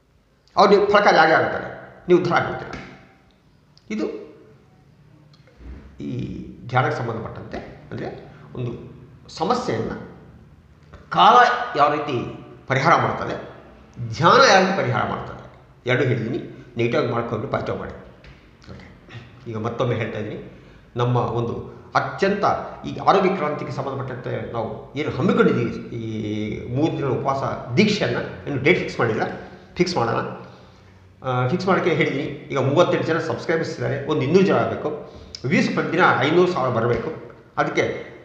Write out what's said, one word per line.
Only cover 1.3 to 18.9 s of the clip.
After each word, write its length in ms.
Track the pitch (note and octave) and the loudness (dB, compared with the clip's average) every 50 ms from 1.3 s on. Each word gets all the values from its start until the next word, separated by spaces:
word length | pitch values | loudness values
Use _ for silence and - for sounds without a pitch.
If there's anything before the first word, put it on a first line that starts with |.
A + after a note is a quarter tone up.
| D#3+ | 6
ಆಗ್ತಾರೆ, 360 | C#3 A#2+ G#2 - - - - - - - - - - - - | 4 4 2 -2 -4 -6 -8 -12 -14 -16 -18 -20 -6 2 4
ನೀವು 140 | F3+ E3+ | 4 4
ಉದ್ಧಾರ 220 | C#3 - E3 C3+ C3 | 4 4 2 2 0
ಆಗ್ಬಿಡ್ತೀರ. 380 | - - - - - - - - - - - - - _ _ _ _ _ _ _ _ _ _ _ _ _ _ _ - | 0 -4 -8 -8 -10 -12 -12 -14 -16 -20 -20 -20 -20 _ _ _ _ _ _ _ _ _ _ _ _ _ _ _ -8
ಇದು 160 | G#3+ G#3+ D#4 G#4 - - - - - - - - - - _ _ _ _ _ _ _ _ _ - - - - _ - - - _ - - - C#2 C#2 D2 - - - - D2 | -6 -4 -4 -4 -6 -8 -12 -16 -18 -20 -20 -20 -20 -20 _ _ _ _ _ _ _ _ _ -20 -20 -20 -20 _ -20 -20 -20 _ -20 -20 -18 -16 -16 -16 -18 -18 -16 -12 -10
ಈ 80 | C#2+ C#2 B2 - - - - - - - - - - | -8 -6 -6 -6 -8 -8 -10 -12 -14 -16 -16 -10 -4
ಧ್ಯಾನಕ್ಕೆ 300 | - B2+ B2+ - - - | 0 0 0 0 0 -4
ಸಂಬಂಧಪಟ್ಟಂತೆ, 600 | A#2+ A#2 A2 G#2+ - - - F2+ F#2 - - - - - - - - - | -4 -6 -6 -8 -8 -10 -12 -14 -14 -12 -12 -12 -12 -14 -16 -18 -16 -14
ಅಂದರೆ 420 | - - - - - - - - - - - - - | -12 -10 -10 -10 -12 -14 -16 -18 -20 -20 -20 -16 -12
ಒಂದು 160 | - B2+ A#2+ A#2 - - - - - - - - - - - | -8 -8 -8 -8 -10 -12 -16 -18 -20 -20 -20 -20 -20 -20 -16
ಸಮಸ್ಯೆಯನ್ನ 640 | - - D#3+ F#3 A#3+ - - - A#2+ A2 F#2 - - - - - - - - - - - - - - - - - - _ - - - - - - | -10 -4 -2 0 0 0 -2 -2 -2 -2 -2 -4 -6 -8 -10 -14 -18 -20 -20 -20 -20 -20 -20 -20 -20 -20 -20 -20 -20 _ -20 -20 -20 -20 -12 -4
ಕಾಲ 260 | - E3 F3+ G3+ A#3 B3 A#3+ A#3+ - - - - - | 2 6 6 8 8 8 8 6 4 0 -4 -4 0
ಯಾವ 180 | D3+ C#3+ D3 D3 | 2 4 4 4
ರೀತಿ 240 | D3+ - - C3+ A#2 G2+ - - - - - - - - - | 2 -2 -2 -4 -4 -4 -6 -8 -12 -14 -18 -20 -12 -4 -2
ಪರಿಹಾರ 280 | C3 C3 C#3 E3 E3 | 0 2 4 4 4
ಮಾಡ್ತದೆ, 400 | - A#2+ A#2 - - - - - - - - - - - - - - - - - - B2 A2+ - - | 4 4 2 -2 -2 -4 -6 -6 -8 -10 -12 -16 -18 -20 -20 -20 -20 -20 -20 -14 -12 -10 -8 -2 2
ಧ್ಯಾನ 240 | D3 F3+ G#3 A#3+ C4+ B3 | 6 6 8 8 8 8
ಯಾವ 80 | G3+ F#3+ | 8 6
ರೀತಿ 180 | F#3+ F#3 F#3 - | 6 4 2 0
ಪರಿಹಾರ 300 | C3+ B2 A#2 A2 A2+ - | 0 0 0 0 0 -2
ಮಾಡ್ತದೆ, 340 | - - - - - - - - - - - - - _ - | -2 -6 -8 -10 -12 -14 -16 -20 -20 -20 -20 -20 -20 _ -2
ಎರಡೂ 180 | A#2+ B2+ B2+ C#3+ | 0 2 2 2
ಹೇಳಿದ್ದೀನಿ. 340 | B2+ A2+ - G#2+ A2 C#3 - - - - - - - - A#2+ | 2 2 0 -2 -2 -4 -6 -6 -10 -14 -16 -18 -10 -4 0
ನೆಗೆಟಿವ್ 260 | A#2 A#2 B2 D#3 C#3+ | 0 2 2 2 0
ಆಗಿ 80 | A#2+ | 0
ಮಾಡ್ಕೊಂಡು 360 | A#2 A#2 A#2 - A#2+ G#2+ A2 - | 0 -2 -2 -2 -4 -4 -4 -2
ಪಾಸಿಟಿವ್ 320 | - G#2+ - - G2 F#2 | -4 -4 -2 -4 -6 -6
ಮಾಡಿ. 120 | F#2 - - - - - - - - - - - - - - - - - | -6 -10 -12 -14 -18 -20 -20 -20 -20 -20 -20 -20 -20 -20 -20 -20 -20 -20
ಓಕೆ, 160 | - - - - | -18 -18 -18 -20